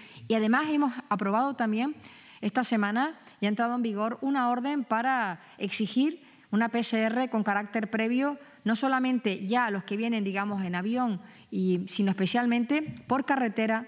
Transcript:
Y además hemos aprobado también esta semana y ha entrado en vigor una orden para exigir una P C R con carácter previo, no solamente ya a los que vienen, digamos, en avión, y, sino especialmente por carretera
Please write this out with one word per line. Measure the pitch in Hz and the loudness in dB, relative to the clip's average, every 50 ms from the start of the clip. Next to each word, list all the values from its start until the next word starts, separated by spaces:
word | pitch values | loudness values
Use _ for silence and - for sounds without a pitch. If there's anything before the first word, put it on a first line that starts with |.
| - - - - - - | -18 -20 -20 -16 -4 -2
Y | 226 | 0
además | 220 220 214 233 269 311 311 | 2 2 4 2 2 2 2
hemos | 311 294 294 262 240 254 - - | 2 2 2 0 0 -4 -6 -4
aprobado | 208 185 202 196 202 220 254 277 277 | -4 -2 0 0 2 2 2 0 0
también | - 240 220 214 220 247 285 302 - - - - - - - - - | -2 -2 0 0 0 -2 -2 -4 -8 -12 -20 -20 -20 -20 -20 -14 -6
esta | - 208 - 254 247 | -6 -2 0 0 0
semana | - 240 220 208 202 214 233 269 311 330 - - - - - | 2 2 2 2 0 0 0 -2 -2 -4 -8 -16 -20 -8 -4
y | - | -2
ha | 202 | 0
entrado | 214 202 233 233 240 | 0 0 0 0 0
en | 247 | 0
vigor | 240 233 208 202 214 226 240 - | -2 -2 -2 -2 -2 -2 -4 -4
una | - 269 277 277 247 240 | -2 -2 0 2 2 2
orden | 247 240 240 277 294 294 247 | 0 0 0 -2 -2 -2 -2
para | - 226 220 233 262 269 247 226 196 175 - - - - - | 0 0 0 2 2 0 0 0 -2 -4 -6 -12 -18 -10 -6
exigir | - 196 - - 220 190 - 247 269 311 311 - - - - - - _ | -4 -4 -2 -2 -2 0 2 2 2 2 0 -2 -10 -20 -20 -20 -8 _
una | - 208 233 226 | 0 2 2 2
P | 226 233 233 | 0 0 0
C | - 233 220 220 | 0 2 2 2
R | 220 220 247 262 247 | 2 0 0 -2 0
con | 240 220 202 | 0 0 2
carácter | 214 202 202 208 208 - 226 220 214 | 2 2 0 0 -2 -2 -4 -2 -2
previo, | - 220 220 226 247 254 269 285 285 277 - - - - - | -2 0 0 2 2 2 2 0 -2 -4 -10 -18 -20 -4 0
no | 208 226 | 0 0
solamente | 220 - 262 269 254 254 254 254 240 - 214 190 - 196 | 2 2 2 2 2 2 2 0 0 0 0 -2 -2 -2
ya | 190 226 247 247 226 | 0 2 2 2 2
a | |
los | 202 196 180 | 0 -4 -4
que | - 202 208 | -4 -4 -2
vienen, | 226 233 233 220 202 | -2 -2 0 0 -2
digamos, | 196 185 196 202 208 208 196 190 | -2 -2 -2 -2 -2 -2 -2 -2
en | 180 180 | -2 -2
avión, | 180 180 214 233 247 254 240 208 180 - - - - - - | -2 -2 0 0 0 0 0 -2 -4 -6 -12 -20 -20 -16 -8
y, | - 190 185 185 180 175 185 185 | -2 0 2 2 2 2 0 -2
sino | - - 202 196 | -2 0 2 2
especialmente | 185 190 190 180 - 240 247 240 233 240 240 226 285 302 311 311 - - - | 2 2 0 2 2 2 2 2 2 2 2 0 0 0 -2 -4 -8 -12 -4
por | - 247 269 269 | -2 -2 0 2
carretera | - 277 269 247 226 202 - 220 220 226 220 247 | 2 0 2 2 0 0 0 0 0 0 -2 -2